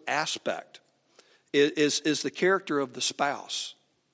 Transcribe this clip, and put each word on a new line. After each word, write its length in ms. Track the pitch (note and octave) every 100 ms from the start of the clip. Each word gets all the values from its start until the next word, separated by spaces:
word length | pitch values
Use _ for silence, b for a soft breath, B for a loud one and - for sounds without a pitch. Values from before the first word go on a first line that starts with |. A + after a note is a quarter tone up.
| -
aspect, 760 | C#3 D#3 - - F2+ - - _ _ _ b b b b
i-, 200 | C#3+ C#3+ -
is, 240 | D3 -
is 200 | D#3+ C#3+
the 100 | C#3+
character 480 | - F3+ F#3+ - D3
of 140 | C3
the 80 | B2
spouse. 720 | - - C#3+ B2 - - - - _ _ _